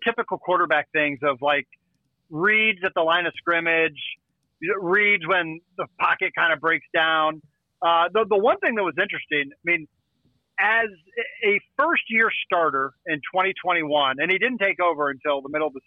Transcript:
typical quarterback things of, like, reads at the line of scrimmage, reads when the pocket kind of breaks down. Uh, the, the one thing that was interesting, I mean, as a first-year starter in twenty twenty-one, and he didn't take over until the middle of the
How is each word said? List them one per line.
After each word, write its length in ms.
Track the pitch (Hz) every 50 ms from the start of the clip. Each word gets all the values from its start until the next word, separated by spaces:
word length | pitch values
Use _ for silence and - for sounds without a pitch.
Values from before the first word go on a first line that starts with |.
| -
typical 320 | 233 226 - 220 - 190 160
quarterback 520 | - - 180 175 170 151 156 147 143 _ -
things 260 | 156 151 147 143 127 143
of, 160 | 147 139 120
like, 260 | 135 143 147 143 131 _ - _ _ _ _ _ _ _ _ _ _ -
reads 500 | 160 151 175 208 214 214 214 220 214 180 180
at 80 | 190 -
the 60 | 185
line 240 | 165 160 165 175 175
of 80 | 165 -
scrimmage, 640 | - - 170 170 170 165 165 165 160 160 160 151 135 - - - _ _ _ _ _ _ _ _ -
reads 640 | 160 170 202 196 196 170 185 208 208 208 208 196 160
when 360 | 156 190 180 170 160 160 165 _ _ _ -
the 80 | 160 - _ -
pocket 340 | 185 170 170 - 190 180 -
kind 160 | 156 170 165 160
of 80 | 143
breaks 260 | 139 160 165 151 - - -
down. 460 | 170 160 160 160 160 156 156 156 156 - _ _ _ _ _ _ -
Uh, 280 | 180 165 170 165 170 175 180
the, 120 | 220 226 196
the 80 | 214
one 220 | 196 202 262 349 392
thing 160 | 392 311 240
that 80 | 214 196
was 120 | 170 151 156
interesting, 500 | 196 - 170 151 - - 151 147 143 139 -
I 100 | _ -
mean, 220 | 170 175 165 151 - _ _ _ _ _ _ _ _ _ _ _ _ - -
as 280 | 196 208 220 226 226 220 190 165 156 _ - 233 226 - - - -
a 160 | 208 202 196 - _ _
first-year 520 | - 285 330 330 220 - - 226 226 226 214 - - -
starter 480 | - 185 175 165 151 135 135 135 135 - _ -
in 140 | 170 160 147 127 - -
twenty 200 | 185 185 190 185 - -
twenty-one, 520 | 180 175 170 160 147 147 147 143 131 131 135
and 140 | 151 170 190
he 60 | 190
didn't 200 | 202 254 254 214
take 220 | 196 196 180 -
over 300 | 180 175 165 147 147 143
until 320 | 139 127 - 151 143 139 135
the 60 | 139
middle 200 | 147 156 156 151
of 60 | 131
the 60 | 131 _